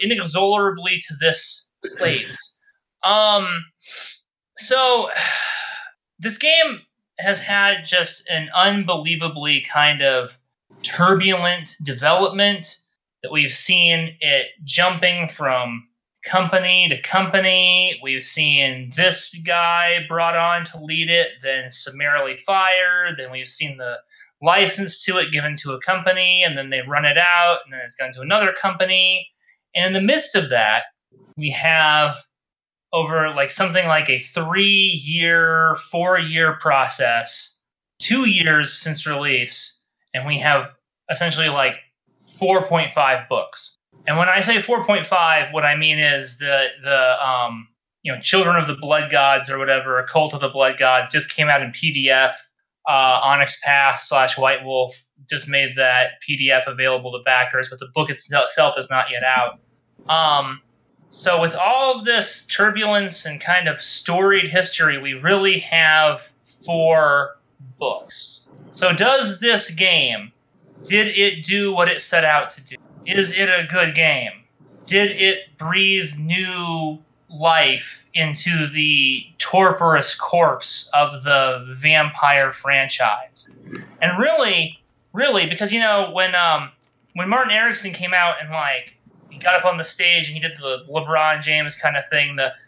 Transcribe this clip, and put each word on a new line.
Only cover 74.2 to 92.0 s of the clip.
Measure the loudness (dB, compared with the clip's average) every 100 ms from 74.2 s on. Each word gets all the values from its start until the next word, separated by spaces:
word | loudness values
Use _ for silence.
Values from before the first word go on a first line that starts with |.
| -6 -12 _ _ _ -20 -2
Did | 2 2 2
it | 0 0 -6 -12
breathe | -4 0 2 0 -2 -6
new | -4 -4 -4 -6 -6 -6 -6 -8 _ _ _
life | -2 2 4 2 0 -6 -16 -8 -4
into | -4 -4 -2 -2 -2
the | -2 0 2 0 -2 -8 -10
torporous | -2 2 4 4 2 2 0 -6
corpse | -2 2 2 2 -4 -4 0
of | 2 2 0
the | 2 2 2 -2 -8
Vampire | -4 2 4 2 2 4 4 2
franchise? | -2 0 0 0 0 0 0 -6 -18 -20 -20 -18 -16 -16 -2
And | -2 2
really, | 2 2 2 0 -2 -8 _ _ _
really, | -2 0 2 0
because, | -2 -2
you | 0
know, | 2 2 0
when, | 0 0
um, | 2 2 0 -2 -16 _ _ _
when | -6 0
Martin | 0 2
Erickson | 2 2 -2 -8
came | -8 -2
out | 2 2 0
and, | -6
like, | -4 -4 -4 -8 _ _ _ _
he | -4
got | 2 2
up | 2
on | -2
the |
stage | -6 -2 2 2 0
and |
he | -6
did | -8 -6
the | -8 -8 -6
LeBron | -6 -2 2 2 0
James | -2 -2 -2 -4
kind | -4
of | -2